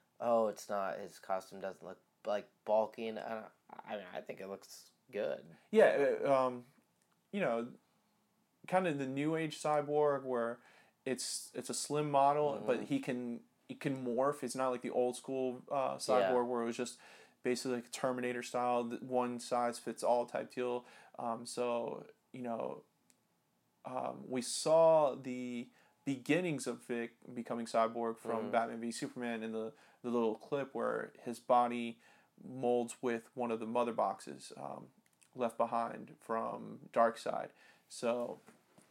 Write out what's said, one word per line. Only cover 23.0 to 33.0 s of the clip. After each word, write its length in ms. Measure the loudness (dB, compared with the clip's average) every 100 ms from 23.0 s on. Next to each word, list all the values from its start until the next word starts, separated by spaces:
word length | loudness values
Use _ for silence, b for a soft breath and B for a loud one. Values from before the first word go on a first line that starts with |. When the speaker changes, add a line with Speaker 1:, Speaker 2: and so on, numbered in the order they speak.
| _ _ _ _ _ _ _ _
Speaker 2:
um, 400 | -10 -6 -6 -6 -4
we 140 | -4
saw 720 | -2 -2 4 8 10 8 6
the 540 | 2 -4 -6 -4 -6 -8 b b b
beginnings 640 | -4 -4 2 2 2 -2 -2
of 160 | -6
Vic 300 | -4 -4 -4 -10 -12
becoming 320 | -10 -6 -6 0
Cyborg 520 | 2 2 2 -2 -2
from 280 | -4 -2 0
Speaker 1:
Mm-hmm. 40 |
Speaker 2:
Batman 300 | 2 0 -2
v 100 | -6
Superman 540 | -4 -6 -6 -4 -4
in 80 | -4
the, 200 | -4 -6 B B B
the 80 | 0
little 240 | 2 4
clip 400 | 2 -2 -4 -2
where 380 | -2 0 0 -4 -8
his 140 | -10 -10
body 600 | 4 6 6 2 -4 -6 b b b _
molds 520 | -12 -2 2 2 2 -2